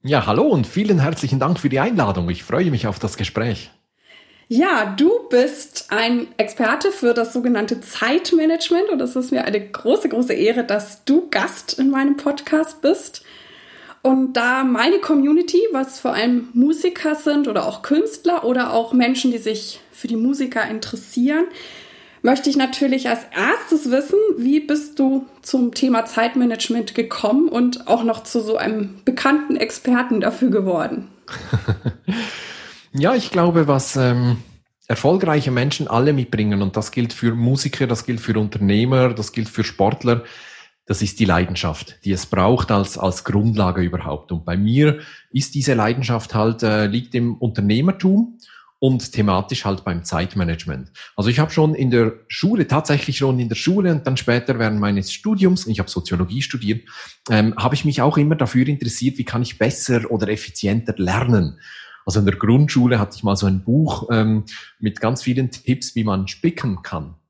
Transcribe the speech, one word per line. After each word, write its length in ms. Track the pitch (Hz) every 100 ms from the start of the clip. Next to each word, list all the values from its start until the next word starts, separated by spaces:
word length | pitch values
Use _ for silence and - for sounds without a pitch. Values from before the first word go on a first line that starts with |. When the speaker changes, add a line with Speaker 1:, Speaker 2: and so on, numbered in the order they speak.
Speaker 1:
Ja, 220 | 131 143
hallo 220 | 101 107 294
und 200 | 160 -
vielen 320 | 185 208 180
herzlichen 400 | 139 160 131 135
Dank 220 | 135 180
für 80 | 135
die 100 | 131
Einladung. 500 | 202 214 120 123 87
Ich 140 | -
freue 280 | - 208 180
mich 160 | 123 107
auf 120 | 98
das 160 | 107
Gespräch. 560 | - 101 107 117 101 - _ _ _ _ - _ _ _
Speaker 2:
Ja, 460 | 233 370 285 202
du 160 | 196 320 466 -
bist 580 | 247 285 - - - -
ein 380 | 208 233 240 233 -
Experte 560 | 208 - 226 285 403
für 200 | - 240
das 200 | 233 233
sogenannte 480 | 254 240 226 220 240
Zeitmanagement 1040 | - - 226 320 370 330 311 330 - 349 415
und 120 | 302
es 160 | 247 262
ist 160 | 254
mir 100 | 254
eine 160 | - 208
große, 480 | 196 - 220 277 277
große 240 | 220 247
Ehre, 320 | 226 214 240
dass 400 | 240 202 202 -
du 260 | - 302 349
Gast 480 | 196 240 - - -
in 120 | 269
meinem 260 | 269 277
Podcast 640 | 285 285 285 - 311 311 -
bist. 460 | 277 392 - - - - - - - - - -
Und 340 | 262 262 262 254
da 260 | 240 262
meine 360 | 262 240 269 392
Community, 600 | - 294 277 320 349 359 453
was 260 | 269 262 -
vor 140 | -
allem 340 | - 240 247 233
Musiker 600 | 240 285 320 359 349 302
sind 340 | 302 302 294 277
oder 180 | 208 -
auch 140 | -
Künstler 640 | - 294 440 - 339 349
oder 260 | 233 247 233
auch 220 | 226 233
Menschen, 380 | 247 240 254 254
die 60 | 233
sich 440 | 220 208 - - -
für 160 | - -
die 80 |
Musiker 500 | 226 247 285 254 233 214
interessieren, 720 | 220 - 220 - - 254 311 359 - - - - - - -
möchte 280 | 240 269 285
ich 60 |
natürlich 540 | 277 262 - 277 262 254
als 160 | 233 -
erstes 560 | - 240 453 - 311 262
wissen, 280 | 262 277 403 427 277
wie 240 | 240 302
bist 360 | 302 302 - -
du 280 | 269 269 269 -
zum 320 | - 262 240
Thema 320 | - 262 226
Zeitmanagement 880 | 226 - 233 254 247 226 - 233 214
gekommen 540 | - 226 - 208 262 330
und 400 | 233 247 - -
auch 160 | 233
noch 180 | 226 220
zu 160 | - 240
so 160 | 214
einem 460 | 220 - 214 202 -
bekannten 540 | - 247 269 294 - -
Experten 640 | 220 - 254 247 247 214
dafür 300 | - - 254
geworden? 580 | 202 190 170 - - - - -
Speaker 1:
<laughs> 680 | - - - - 98 113 - - 226 220 - - - - - _
Ja, 200 | 139 165
ich 160 | 254 -
glaube, 380 | 185 175 165 147
was, 280 | 135 -
ähm, 420 | 135 127 123 123 117 - - _ _ -
erfolgreiche 640 | 113 143 185 180 151 135
Menschen 360 | 123 135 - 151
alle 260 | 117 143
mitbringen, 500 | 139 123 107 107 101
und 140 | 98 110
das 120 | 107
gilt 240 | - 117
für 220 | - 117
Musiker, 500 | 117 120 135 139 -
das 200 | 127 113
gilt 140 | - 117
für 200 | - 107
Unternehmer, 760 | 107 104 98 104 123 131 127
das 200 | 113 107
gilt 160 | - 110
für 140 | -
Sportler, 600 | 110 - 98 127 120 117 - - - - - _ -
das 160 | 95
ist 160 | 104 -
die 60 |
Leidenschaft, 760 | 101 85 90 87 87 78 - -
die 60 | 101
es 140 | 92
braucht 460 | - 95 95 123 -
als, 260 | 101 95 -
als 260 | 95 87
Grundlage 600 | - 104 113 107 92 90
überhaupt. 480 | 87 85 76 76 -
Und 140 | 85
bei 120 | 82 90
mir 440 | 104 127 151 147 - - _
ist 240 | 135 -
diese 220 | 147 131
Leidenschaft 580 | 120 107 120 123 117 -
halt, 300 | 113 110 113
äh, 240 | 110 107 104
liegt 260 | 113 120
im 220 | 123 120
Unternehmertum 1040 | 110 117 - 101 113 175 190 185 196 233 - - - _ _
und 320 | 135 127 -
thematisch 540 | - 104 92 98 123
halt 180 | 101 95
beim 200 | - 85
Zeitmanagement. 880 | 82 82 87 95 85 82 85 65 65 - -
Also 140 | - 101
ich 80 | 123
habe 140 | 156
schon 240 | - 156
in 160 | 147 131
der 220 | 120 110 - _
Schule, 380 | - 196 220 165
tatsächlich 500 | 139 151 143 - 127
schon 200 | 135 127
in 120 | 117
der 60 |
Schule 360 | 113 - 196 185
und 160 | 151 135
dann 100 | 131
später 400 | - 120 120 120
während 220 | 110 107
meines 340 | 104 101 95
Studiums, 540 | - 208 202 190 185 113
ich 100 | 104
habe 120 | 92
Soziologie 520 | 90 - 87 87 123
studiert, 460 | 135 123 104 113 - - - - -
ähm, 240 | 107 110 -
habe 180 | 127
ich 100 | 143
mich 160 | 151 131
auch 160 | 131 151
immer 180 | 147
dafür 320 | 156 123 127 127
interessiert, 520 | 139 117 - 127 -
wie 60 |
kann 180 | 127 120
ich 160 | 123 -
besser 500 | 113 - - 120 113
oder 200 | 113 101
effizienter 680 | 107 - - 101 113 113 101
lernen. 640 | 90 101 120 110 78 - - - - -
Also 160 | - 98
in 40 |
der 120 | 98 -
Grundschule 640 | 104 127 147 131 123 120
hatte 180 | 101 -
ich 60 |
mal 120 | 104
so 120 | 98 98
ein 180 | 95
Buch, 420 | 113 135 160 - -
ähm, 360 | 113 110 110 107 - - _
mit 220 | 107 -
ganz 220 | 110 123
vielen 280 | 131 127 127
Tipps, 420 | - - 127 -
wie 120 | 117
man 240 | 107 95 95
spicken 520 | - 165 165 123 92
kann. 340 | - 85 69 80